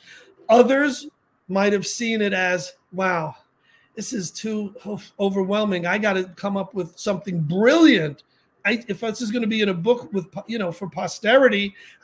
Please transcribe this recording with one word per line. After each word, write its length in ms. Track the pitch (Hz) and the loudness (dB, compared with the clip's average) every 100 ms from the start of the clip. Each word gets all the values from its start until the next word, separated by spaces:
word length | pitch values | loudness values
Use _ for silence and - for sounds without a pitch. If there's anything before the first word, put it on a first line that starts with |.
| - - - _ - | -20 -20 -20 _ 4
Others 580 | 240 233 269 294 247 294 - _ _ - | 6 6 4 0 -4 -12 -20 _ _ -6
might 240 | 190 202 | 0 0
have 140 | 202 - | 0 -2
seen 340 | - 233 220 | -6 -2 -2
it 120 | 202 | -2
as, 400 | 190 185 180 175 - _ | 0 -2 -2 -6 -18 _
"Wow, 440 | 180 190 175 156 - _ _ _ _ _ | -4 -2 -2 -4 -10 _ _ _ _ _
this 180 | - - | -12 -8
is 180 | 240 175 | -8 -8
too 440 | - 220 214 202 202 | -8 -6 -6 -6 -10
o-, 160 | 202 208 - - | -12 -12 -10 -2
overwhelming. 680 | 196 196 190 208 214 180 170 | -2 0 0 0 0 -2 0
I 120 | 202 | 0
gotta 260 | 214 190 | 0 0
come 320 | 185 - 202 196 | -2 -6 -6 -4
up 180 | 190 | -6
with 240 | 202 170 - | -8 -8 -8
something 420 | 214 196 - 175 | -4 -4 -4 -4
brilliant. 840 | 151 180 233 320 311 214 156 139 _ _ _ _ | -2 2 4 8 8 6 2 -8 _ _ _ _
I, 180 | 202 226 233 | -2 -2 -4
if 120 | 190 | -8
this 200 | 226 - | -6 -6
is 100 | 233 | -4
gonna 160 | 240 220 | -2 -2
be 160 | 220 | 0
in 60 | 202 | 0
a 60 | |
book 380 | 175 190 240 - | 0 0 -2 -2
with, 180 | 196 170 | -8 -8
po-, 120 | 190 214 | -12 -10
you 100 | 226 | -6
know, 140 | 180 | -6
for 160 | 160 185 | -8 -10
posterity, 880 | 165 190 - 214 262 254 147 202 - - _ | -8 -8 -4 4 6 6 4 -4 -8 -20 _